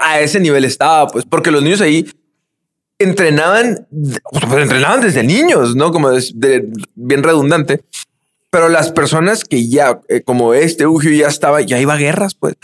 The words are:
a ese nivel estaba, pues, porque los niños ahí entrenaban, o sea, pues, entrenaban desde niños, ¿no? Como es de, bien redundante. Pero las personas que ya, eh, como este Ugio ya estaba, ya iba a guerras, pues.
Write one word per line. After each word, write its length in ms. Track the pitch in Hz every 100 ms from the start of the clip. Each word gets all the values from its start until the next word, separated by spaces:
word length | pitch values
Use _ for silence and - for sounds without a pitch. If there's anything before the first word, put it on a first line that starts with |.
a 200 | 160 156
ese 200 | 147 196
nivel 240 | 170 143
estaba, 440 | 131 - 143 156 139
pues, 160 | - -
porque 220 | 165 165
los 120 | 147
niños 180 | 143 196
ahí 260 | 175 160 - _ _ _ _ _ _ _ _ _
entrenaban, 880 | 190 165 170 147 165 214 240 196 - 151 143 123 -
o 60 | 151
sea, 80 | 120
pues, 140 | 135
entrenaban 380 | 139 127 143 254
desde 220 | 233 -
niños, 540 | 117 208 339 226 120 123
¿no? 160 | 160
Como 180 | 165 135
es 220 | 127 - 113
de, 300 | 135 131 104 110 98
bien 280 | - 123 139
redundante. 600 | 156 160 143 165 139 143 - - - _ _ _ _
Pero 180 | 175 165
las 220 | 165 147
personas 520 | 165 143 156 175 220
que 240 | - 131 117
ya, 320 | 135 139 120 -
eh, 140 | 120
como 320 | - 123 117
este 320 | 123 165 170 147
Ugio 260 | 160 156
ya 160 | 151 147
estaba, 320 | 143 147 147
ya 180 | - 123
iba 160 | 139
a 40 | 147
guerras, 360 | 143 - 196
pues. 200 | - 156 -